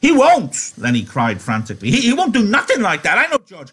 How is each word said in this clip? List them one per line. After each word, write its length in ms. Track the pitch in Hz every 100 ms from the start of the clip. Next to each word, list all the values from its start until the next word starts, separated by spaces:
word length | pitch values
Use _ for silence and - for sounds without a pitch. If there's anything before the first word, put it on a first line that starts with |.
He 100 | 277
won't, 600 | 302 277 311 165 - - -
Lenny 260 | 117 120
cried 360 | 104 - 117 98
frantically. 500 | - 110 110 98 110
He, 100 | 226
he 120 | 240
won't 200 | 269 359
do 120 | 254
nothing 360 | 208 240 - 523
like 220 | 208 156
that. 160 | 165 185
I 80 | 311
know 120 | 302 _
George. 260 | 180 135